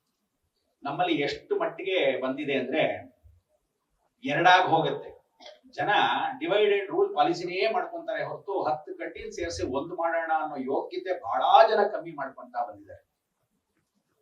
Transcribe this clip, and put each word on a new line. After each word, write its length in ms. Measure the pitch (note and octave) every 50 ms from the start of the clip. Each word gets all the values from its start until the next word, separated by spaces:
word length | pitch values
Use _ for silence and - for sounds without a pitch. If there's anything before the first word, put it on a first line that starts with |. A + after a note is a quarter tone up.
| _ _ _ _ _ _ _ _ _ _ _ _ _ _ _ _
ನಮ್ಮಲ್ಲಿ 320 | - F4 F4 - F4+ F4 D#4
ಎಷ್ಟು 420 | C#4 - - - - - - G#4
ಮಟ್ಟಿಗೆ 680 | - E4+ - - - F#3 F#3+ F#3+ E3 C#3 C3+ B2+ B2
ಬಂದಿದೆ 320 | C3 C3 C3 D3 D3 C#3+ C#3
ಅಂದ್ರೆ, 600 | B2+ B2 - D#3 D#3 C#3+ - - G2+ - - _ _ _ - _ _ _ _ _ _ _ _ _ _ _ _ _ _ _ _ _ _ -
ಎರಡಾಗ್ 420 | C3+ D3 E3 E3+ F3+ F3+ F#3 D#3+
ಹೋಗುತ್ತೆ. 580 | D#3 D#3+ D#3+ D3 C#3+ - - - - - - _ _ _ _ - - - _ _ C4
ಜನ 200 | - - - G#3 G#3 - - - - - - - - -
divide 400 | D3+ - G3+ - G#4+ G4+ - -
and 140 | - - E4
rule 180 | F#4 G4+ - -
ಪಾಲಿಸಿನೇ 580 | D3 D3+ E3+ E3+ - F3+ F3 F3 F#3+ A3 A3
ಮಾಡ್ಕೊಂತಾರೆ 520 | - F3+ E3+ - E3+ E3 E3 - - - C#3
ಹೊರತು, 380 | C#3+ D3 - - G4+ F#4 -
ಹತ್ತು 360 | - - - - - - - -
ಕಡ್ಡಿನ 320 | - - - - - -
ಸೇರಿಸಿ 360 | - - E3+ E3+ - - -
ಒಂದು 280 | - - - E3 D#3+ -
ಮಾಡೋಣ 380 | E3 E3 E3+ E3 E3+ E3 D#3+ D#3
ಅನ್ನೋ 200 | D#3 - - C#3+
ಯೋಗ್ಯತೆ 640 | C3 B2 B2+ - - - - F4 - - - - -
ಬಹಳ 480 | - - - E3+ E3+ F3 F#3 - - -
ಜನ 140 | G#3+ G#3 G3 -
ಕಮ್ಮಿ 260 | E3 D#3 D#3 E3 D#3
ಮಾಡ್ಕೊಂತಾ 580 | C#3 C3+ C3 - - B2 A#2+ - A#2+ - A2
ಬಂದಿದ್ದಾರೆ. 360 | G#2 G2+ G2 F#2 - - _ _ _ _ _ _ _ _ _ _ _ _ _ _ _ _ _ _ _ _ _ _ _ _